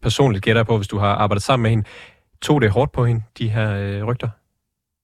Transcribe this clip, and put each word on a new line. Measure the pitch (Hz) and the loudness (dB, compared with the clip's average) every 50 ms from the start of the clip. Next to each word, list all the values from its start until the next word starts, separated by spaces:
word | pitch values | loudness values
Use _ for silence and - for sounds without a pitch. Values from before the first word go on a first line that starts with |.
personligt, | - 120 - - 143 131 104 98 - | -4 -4 0 2 2 2 0 0 0
gætter | 113 110 117 | 2 2 2
jeg | 110 | 2
på, | 107 117 | 2 0
hvis | 107 98 - - | -2 -2 -4 -2
du | 101 | 0
har | 101 101 101 | 0 0 2
arbejdet | - 107 98 101 98 | 2 0 0 0 -2
sammen | - - 135 123 | 0 0 0 2
med | 113 110 | 2 2
hende. | 117 110 104 - - - - - _ _ _ _ _ _ | 2 0 -2 -4 -12 -20 -20 -20 _ _ _ _ _ _
Tog | - - 151 143 | -2 0 2 2
det | 117 104 | 2 2
hårdt | 98 117 139 147 | 2 2 0 0
på | - 131 123 | 0 0 0
hende, | 120 117 113 110 - _ - | 2 0 0 -4 -8 _ -6
de | 120 110 | -4 -2
her, | 107 110 110 107 101 101 | -2 0 -2 -2 -2 -4
øh, | 101 101 101 101 104 113 | -4 -4 -4 -4 -4 -4
rygter? | 127 - - 120 - _ _ _ _ _ _ _ _ _ _ _ _ _ | -4 -4 -6 -8 -10 _ _ _ _ _ _ _ _ _ _ _ _ _